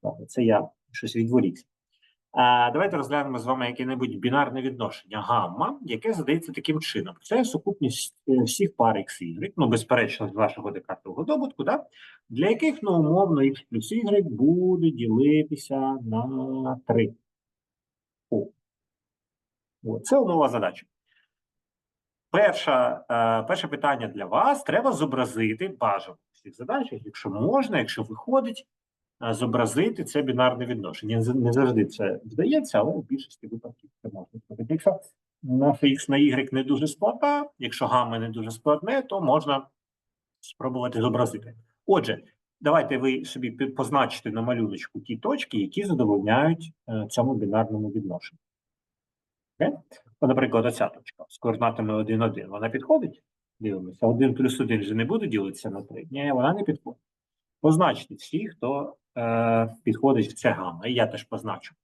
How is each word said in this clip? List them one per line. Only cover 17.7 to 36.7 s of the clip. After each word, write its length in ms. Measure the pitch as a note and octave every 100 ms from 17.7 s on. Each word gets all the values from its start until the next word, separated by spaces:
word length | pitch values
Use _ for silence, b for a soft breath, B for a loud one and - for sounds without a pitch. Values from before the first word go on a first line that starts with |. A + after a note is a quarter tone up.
| _ _ _ _ _ _
О. 180 | A2 - _ _ _ _ _ _ _ _ _ _ _ _ _
О, 160 | A#2+ A2+
це 180 | - C#4
умова 320 | G#3+ E3 C#3
задачі. 360 | A#2+ F#2+ - - _ _ _ _ _ _ _ _ _ _ _ _ _ _
Перша, 720 | F3+ G#3 - - C3 B2 - -
е, 340 | A#2 A2+ A2+
перше 240 | A2 F#3+ D3+
питання 400 | C#3+ D3 C3 A2
для 180 | G2 F#2
вас. 380 | A2 C4 C#4+
Треба 280 | - F3+ B3+
зобразити, 760 | F3 D3 B2+ A#2+ A2 A2 A2 F#3+
бажано 500 | - A2+ G2 - E2+ _
в 40 | _
всіх 200 | G2+ G2+
задачах, 440 | B2 C4 B3 A2+ G#2+
якщо 240 | - G#2+
можна, 500 | G2 A#2+ C4+ A3+ F3+
якщо 240 | B2+ -
виходить, 640 | B2 - - C4 A#3 A3+ - _ _ _ _ _
е, 100 | A#2
зобразити 720 | A2+ B2 B2 A2+ C3+ G#3 -
це 180 | - D3
бінарне 440 | C3+ B2 B2+ A#2+ B2
відношення. 500 | A#2+ F#2 E2 G#2+ A2+
Не 60 |
з-, 140 | A2 C3
не 180 | A#2+
завжди 320 | A#2+ C3 A2+ G2+
це 340 | - G2+ - A2
вдається, 540 | A2+ G3+ D4+ - G#2+
але 120 | A#2+
в 120 | F#3+
більшості 440 | - - - _ -
випадків 420 | A2+ A#2+ - _ _
це 80 | A2+
можна 260 | G2+ - A2+ _
зробити. 260 | - A#2
Якщо 260 | D#3+ G3 F3 - _ _ _
наша 440 | C3 B2+ C#3+ C#3+ C#3+
ікс 220 | C3+ -
на 80 | C#3
ігрек 360 | D3 B2+ C#3
не 100 | C3
дуже 240 | C3